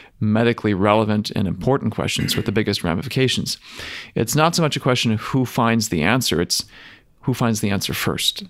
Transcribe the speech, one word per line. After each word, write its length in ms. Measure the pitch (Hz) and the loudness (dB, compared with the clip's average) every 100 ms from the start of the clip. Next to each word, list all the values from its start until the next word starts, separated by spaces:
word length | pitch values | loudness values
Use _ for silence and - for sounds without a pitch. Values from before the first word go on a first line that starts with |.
| - - | -16 -4
medically 560 | 110 110 117 117 107 95 | 0 4 4 2 2 2
relevant 560 | 104 107 107 107 107 | 4 4 4 0 -2
and 160 | - 98 | -2 -2
important 460 | - 123 139 110 | -2 0 0 0
questions 420 | - - - - - | -2 -2 -2 -2 -2
with 100 | 104 | 0
the 60 | |
biggest 320 | 110 101 101 | 0 0 0
ramifications, 760 | 87 90 131 131 131 - - - - - - - - | -2 -2 -2 0 0 0 -4 -6 -10 -16 -14 -14 -8
it's 220 | - 113 147 | -4 0 2
not 200 | 160 170 | 2 2
so 60 | |
much 140 | 156 - | 0 0
a 20 | |
question 320 | 143 123 120 | 0 0 2
of 80 | 110 | -2
who 240 | - 135 127 | 0 -2 -2
finds 440 | - 117 113 107 | 0 2 2 0
the 140 | 85 | 0
answer, 360 | 80 127 - 80 | 2 2 2 0
it's 240 | 90 - - - - - _ _ | 0 -2 -6 -14 -20 -20 _ _
who 120 | - | -4
finds 280 | 123 120 107 | 0 0 0
the 100 | 104 | 0
answer 220 | 98 - | 0 -2
first. 500 | - - 73 - - 196 | -4 -2 -2 -2 -4 -8